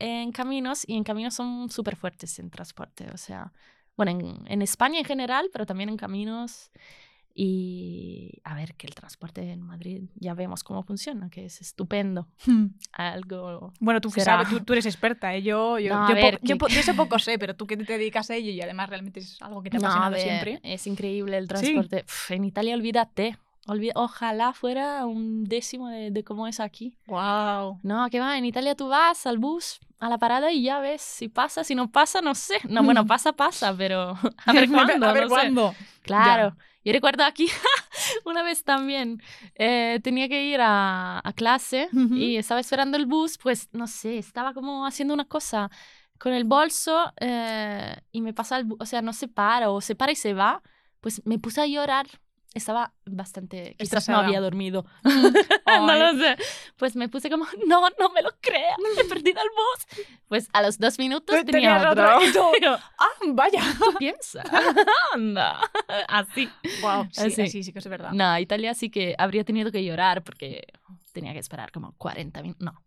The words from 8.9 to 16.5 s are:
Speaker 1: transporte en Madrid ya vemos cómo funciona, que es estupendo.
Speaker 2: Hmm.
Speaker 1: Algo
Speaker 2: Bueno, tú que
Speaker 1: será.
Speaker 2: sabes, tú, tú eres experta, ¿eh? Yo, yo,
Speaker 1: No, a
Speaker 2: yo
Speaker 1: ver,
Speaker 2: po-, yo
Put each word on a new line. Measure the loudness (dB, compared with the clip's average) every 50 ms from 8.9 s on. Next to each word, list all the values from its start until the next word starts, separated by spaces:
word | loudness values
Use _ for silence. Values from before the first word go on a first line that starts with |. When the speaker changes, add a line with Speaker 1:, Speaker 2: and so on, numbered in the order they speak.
| -20
Speaker 1:
transporte | -20 -20 -20 -20 -18 -18 -16 -12 -12 -12 -12
en | -12 -12
Madrid | -14 -14 -16 -14 -12 -12 -12 -12 -14 -16 -14
ya | -10 -10 -8 -8
vemos | -8 -8 -8 -10 -12
cómo | -12 -10 -10 -10 -8
funciona, | -8 -10 -10 -8 -10 -10 -10 -10 -12
que | -14 -16 -16
es | -18 -18 -18
estupendo. | -18 -16 -10 -10 -8 -4 -4 -4 -2 -2 -4 -6 -8 -10 _ _ 2
Speaker 2:
Hmm. | 4 4 4 4 2 -2 -8 -18 -14
Speaker 1:
Algo | -10 -8 -8 -8 -8 -10 -12 -12 -12 -12 -12 -12 -14 -14 -16 -18 -8 _
Speaker 2:
Bueno, | 0 2 2 2
tú | 0 -2
que | -2 0
Speaker 1:
será. | 4 4 4 4 4
Speaker 2:
sabes, | 0
tú, | -2 -4 -2
tú | 0
eres | 0 0 0
experta, | -2 -2 0 -2 -2 -2 -2 -4 -4 -4
¿eh? | -2
Yo, | -2 -2 0 0 0 0 0 0
yo, | 0 0 0
Speaker 1:
No, | 2 4
a | 4
Speaker 2:
yo | 6
Speaker 1:
ver, | 6 6 6 4 2
Speaker 2:
po-, | 0
yo | 0